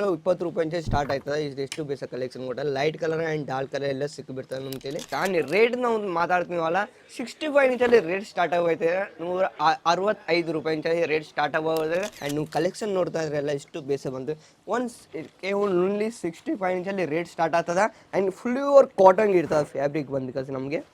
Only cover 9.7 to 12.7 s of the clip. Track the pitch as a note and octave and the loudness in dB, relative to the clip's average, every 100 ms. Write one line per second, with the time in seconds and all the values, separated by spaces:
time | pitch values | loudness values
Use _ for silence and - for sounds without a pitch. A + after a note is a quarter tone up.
9.7 | D#3 E3 F3 G3+ G#3 - F3 E3 D#3 D3 | 2 2 2 2 0 0 0 0 -2 -2
10.7 | D#3 E3 E3+ D#3+ D#3 D3+ - D3 D#3 D#3+ | -2 0 0 2 0 -2 -2 0 0 0
11.7 | D#3+ D#3 E3+ G#3 - C#3+ D3 D3+ D3 F3 | 0 0 -2 -4 -6 -6 -4 -4 -2 -2